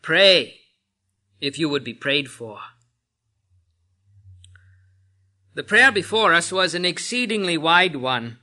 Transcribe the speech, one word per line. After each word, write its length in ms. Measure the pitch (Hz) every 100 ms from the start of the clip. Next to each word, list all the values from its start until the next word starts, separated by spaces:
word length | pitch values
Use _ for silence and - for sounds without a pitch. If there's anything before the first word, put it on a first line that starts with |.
Pray 580 | - 165 196 175 113 - _ _ _ _ _ _ _ _
if 180 | 139 139
you 100 | 156
would 140 | 143
be 120 | 123
prayed 360 | 110 143 143 135
for. 300 | - 113 104 - _ _ _ _ _ _ _ _ _ _ _ _ _ _ _ - - - _ _ _ _ _ _ _ _ _ _
The 100 | -
prayer 260 | - 214 262
before 420 | 202 160 220 202
us 180 | 170 170
was 220 | 185 180
an 100 | 170
exceedingly 760 | 180 175 - 247 240 220 185 165
wide 380 | 160 175 185 143
one 420 | 127 123 117 117